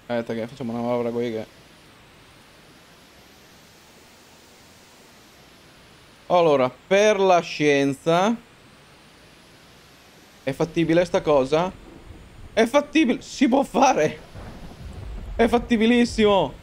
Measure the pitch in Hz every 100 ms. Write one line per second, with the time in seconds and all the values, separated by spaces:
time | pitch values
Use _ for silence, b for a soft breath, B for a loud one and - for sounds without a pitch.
0 | _ 120 117 113 113 135 120 117 117 123
1 | 120 117 120 110 - - - - - -
2 | - - - - - - - - - -
3 | - - - - - - - - - -
4 | - - - - - - - - - -
5 | - - - - - - - - - -
6 | - - - 180 170 143 127 - - 190
7 | 214 208 190 175 165 - 147 143 139 139
8 | - 165 196 233 - - - - - -
9 | - - - - - - - - - -
10 | - - - - - 135 165 170 165 165
11 | 180 190 165 147 131 151 180 - - -
12 | - - - - - - 233 285 294 311
13 | 311 - - - 262 262 269 - 262 233
14 | 151 - - - - - - - - -
15 | - - - - 233 233 233 233 226 240
16 | 240 - 208 202 143 -